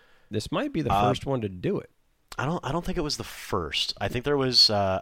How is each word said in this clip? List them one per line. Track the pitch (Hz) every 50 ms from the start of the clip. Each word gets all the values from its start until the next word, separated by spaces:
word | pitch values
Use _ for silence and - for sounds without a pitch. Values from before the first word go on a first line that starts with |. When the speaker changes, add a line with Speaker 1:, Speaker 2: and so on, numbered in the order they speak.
| - - - - - -
Speaker 1:
This | 104 107 - -
might | 147 180 269 302
be | 277 -
the | 143 -
Speaker 2:
uh, | 98 101 104 104
Speaker 1:
first | 131 - -
one | 143 135 127
to | 110 101
do | 95 90 92 160 202 143
it. | - - _ _ _ _ _ _ _ - -
Speaker 2:
I | - 123
don't, | 139 175 170 -
I | -
don't | 139 170 170
think | 185 180 180
it |
was | 151 151 127
the | - 101
first. | - - - - - - 98 82 71 - - - - - -
I | 104 101
think | - 123 123
there | 143 147
was, | 139 135 131 123 104 - -
uh, | 107 101 98 95 95 95